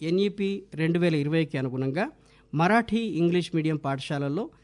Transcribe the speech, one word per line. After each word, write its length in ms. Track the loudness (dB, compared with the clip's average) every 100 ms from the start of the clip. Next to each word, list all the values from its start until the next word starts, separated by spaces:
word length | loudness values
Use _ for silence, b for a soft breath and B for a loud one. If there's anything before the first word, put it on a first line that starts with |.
ఎన్ఈపీ 600 | -2 0 0 0 -4 -4 -8
రెండు 240 | -4 0 2
వేల 160 | 2
ఇరవైకి 440 | 2 2 0 0 -2
అనుగుణంగా 520 | -4 -2 -4 -2 -4 -6 b b b
మరాఠీ, 440 | 0 4 4 2 0
ఇంగ్లీష్ 560 | -2 2 2 2 0
మీడియం 220 | 0 0 -2
పాఠశాలల్లో 760 | -2 -4 -4 -4 -2 -4 -6 b